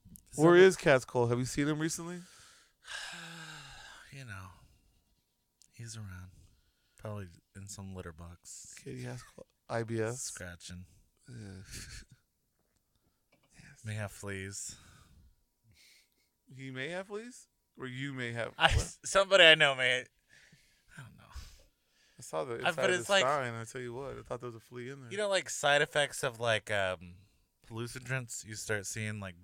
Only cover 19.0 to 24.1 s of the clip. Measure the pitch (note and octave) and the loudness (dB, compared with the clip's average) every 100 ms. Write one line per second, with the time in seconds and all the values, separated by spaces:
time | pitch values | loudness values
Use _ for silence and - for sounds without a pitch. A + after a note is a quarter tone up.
19 | - G3 G3 F#3+ E3 D#3 D3 C3 B2+ B2+ | 0 2 6 10 12 12 8 6 4 2
20 | B2+ _ _ - - - _ _ _ - | 0 _ _ -20 -20 -20 _ _ _ -20
21 | B2 - - - - - - _ _ _ | -20 -20 -18 -14 -14 -18 -20 _ _ _
22 | _ - - D#3+ D3 A#2 D3 D#3+ F#3+ F3+ | _ -20 -8 -6 -4 -4 -2 0 0 0
23 | A2+ G3 B2+ D3 B2+ A#2 A2+ C3 B2 A#2 | 2 2 2 2 -2 -6 -10 -10 -10 -10
24 | C#3 | -10